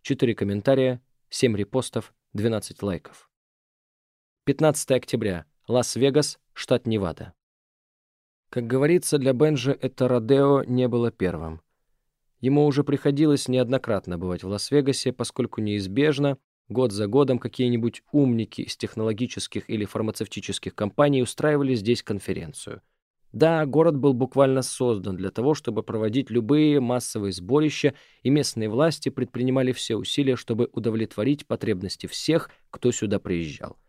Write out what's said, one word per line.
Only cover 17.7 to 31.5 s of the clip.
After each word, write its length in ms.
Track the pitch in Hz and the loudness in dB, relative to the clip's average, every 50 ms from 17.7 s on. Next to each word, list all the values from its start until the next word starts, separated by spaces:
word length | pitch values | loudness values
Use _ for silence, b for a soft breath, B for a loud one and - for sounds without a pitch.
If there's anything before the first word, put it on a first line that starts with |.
| 120 117 113 117 - - _ _ | 2 0 0 -2 -4 -6 _ _
умники 520 | - 147 143 131 120 113 110 - - - | 2 2 4 4 2 0 -2 -4 -6 -10
из 140 | - - - | -8 -8 -8
технологических 920 | _ - 107 - 110 110 110 110 104 127 113 - 104 - - - 107 - - | _ -8 -8 -4 -4 -2 -2 -2 -2 -4 -6 -4 -10 -10 -8 -8 -10 -6 -6
или 140 | 101 110 104 | -4 -4 -4
фармацевтических 920 | 95 - 110 110 110 104 - 110 - - 107 - - 98 - - 92 - | -4 -4 -4 -4 -4 -4 -6 -8 -8 -8 -12 -8 -8 -8 -8 -8 -10 -6
компаний 480 | - 107 101 - - 147 147 143 131 | -4 -4 -4 0 2 2 2 4 2
устраивали 540 | 123 - - - - 151 151 147 139 131 131 | 0 -2 -4 -2 0 0 2 2 2 0 0
здесь 260 | 113 95 110 120 117 | 0 2 0 0 0
конференцию. 800 | - - 107 98 - - 92 85 82 156 - - - - - - _ _ _ _ _ _ _ _ _ _ | 0 -6 -8 -6 -4 -6 -6 -6 -6 -12 -14 -16 -14 -14 -16 -16 _ _ _ _ _ _ _ _ _ _
Да, 340 | - 110 151 160 165 160 156 | 0 2 2 4 4 2 0
город 300 | 139 123 147 160 170 151 | 2 2 4 4 4 4
был 180 | 135 120 143 135 | 4 2 2 2
буквально 480 | 117 131 127 - 131 139 135 131 131 | 2 -2 -2 4 4 4 4 4 0
создан 540 | 123 - - - 131 123 113 101 92 104 92 | -2 -4 -4 -2 0 0 0 0 -2 -6 -6
для 140 | 87 95 95 | -4 -6 -6
того, 240 | - - 117 143 156 | -4 -2 0 0 0
чтобы 300 | - _ - 107 110 - | 0 _ -6 -6 -6 -6
проводить 440 | - 107 107 110 110 107 135 127 - | -4 -4 -2 -2 0 -2 -2 -4 0
любые 520 | 110 120 110 104 143 151 151 151 147 143 | -2 -2 0 2 2 4 4 4 4 2
массовые 500 | 127 117 123 123 - - - 110 101 98 | 2 2 -2 -2 -2 -6 -6 -4 -4 -4
сборища, 640 | 92 90 87 92 127 151 156 151 143 - - 143 b b b b b b b | -6 -6 -4 0 2 2 2 2 -2 0 0 0 b b b b b b b
и 60 | 127 | 2
местные 380 | 139 151 135 - - 117 107 107 | 2 2 2 -2 -4 -4 -4 -2
власти 420 | 104 123 151 165 147 - - 135 | 0 2 2 2 0 -2 -6 -6
предпринимали 600 | - - 123 - - 117 123 131 127 135 131 127 | -4 -4 -6 -4 -4 -4 -2 0 2 2 0 0
все 240 | 123 - - - 117 | -2 -4 -4 -4 -4
усилия, 400 | 107 - - - - 143 135 127 | -4 -4 -4 -2 0 2 2 0
чтобы 340 | 117 - - 117 107 120 - | 0 -2 -4 0 0 0 -2
удовлетворить 720 | _ 117 107 117 110 113 110 104 - - 107 127 147 147 - | _ -4 -4 -2 -2 -2 -4 -4 -4 -2 0 0 0 -2 -2
потребности 640 | _ | _